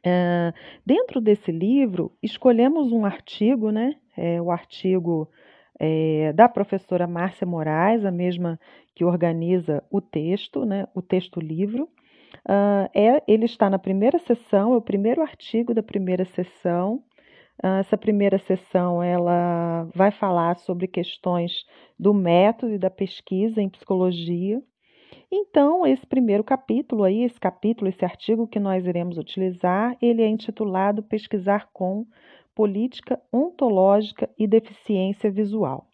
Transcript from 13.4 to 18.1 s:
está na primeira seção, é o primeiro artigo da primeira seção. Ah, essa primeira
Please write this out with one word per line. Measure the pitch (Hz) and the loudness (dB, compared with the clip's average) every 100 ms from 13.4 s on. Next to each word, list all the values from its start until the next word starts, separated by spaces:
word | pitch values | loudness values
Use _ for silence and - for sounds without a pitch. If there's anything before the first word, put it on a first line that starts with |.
está | 226 - 202 | 2 0 0
na | 196 | 0
primeira | 196 196 220 330 | -2 0 2 0
seção, | - 233 _ 202 208 | 0 -4 _ 0 4
é | 247 | 0
o | |
primeiro | 214 202 208 277 | 0 -2 0 0
artigo | 311 - - 226 233 | -2 -6 -6 -4 0
da | 226 | -2
primeira | 214 208 185 180 | -2 -4 -2 -2
seção. | 185 - 185 _ 180 175 190 247 _ _ _ - _ _ | -2 -4 -8 _ -2 -2 -2 -4 _ _ _ -20 _ _
Ah, | 190 190 | -2 -2
essa | 196 208 | 0 -2
primeira | - | 0